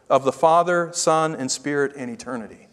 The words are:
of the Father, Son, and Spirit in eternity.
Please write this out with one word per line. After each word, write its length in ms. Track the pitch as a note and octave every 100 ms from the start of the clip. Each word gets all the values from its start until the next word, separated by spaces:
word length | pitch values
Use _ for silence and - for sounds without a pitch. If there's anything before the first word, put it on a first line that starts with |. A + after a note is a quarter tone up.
| -
of 140 | C3
the 80 | C3+
Father, 580 | - E3 E3 F3 F3 E3+
Son, 420 | - - D#3+ D#3+ D#3
and 160 | B2+
Spirit 440 | - C#3+ C#3+ C#3 C#3
in 140 | B2
eternity. 580 | A2+ B2 B2+ G2+ F#2 -